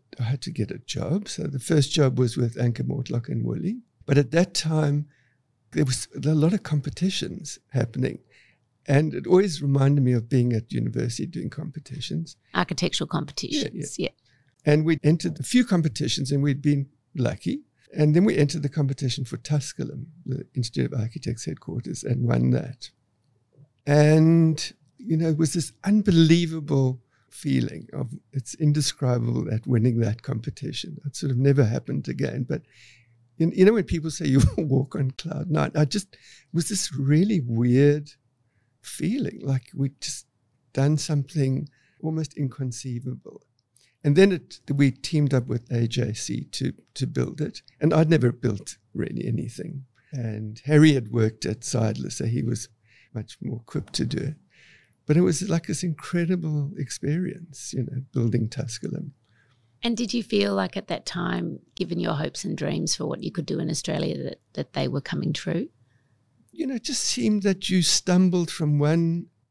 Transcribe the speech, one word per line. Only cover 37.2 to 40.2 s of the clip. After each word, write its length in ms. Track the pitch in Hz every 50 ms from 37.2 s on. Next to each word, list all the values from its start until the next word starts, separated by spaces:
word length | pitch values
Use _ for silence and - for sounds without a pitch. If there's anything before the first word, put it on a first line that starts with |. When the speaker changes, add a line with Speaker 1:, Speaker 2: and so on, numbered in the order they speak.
| 190 214 220 175
Speaker 1:
weird 720 | 123 120 117 113 120 123 123 131 143 147 147 151 147 - - _ _ _ _ _ _ _ _ _ _ _ _ _
feeling, 580 | - - - - - 175 226 285 202 - - - -
like 260 | 135 135 131 - _ -
we'd 240 | - 135 135 - -
just 240 | - - - -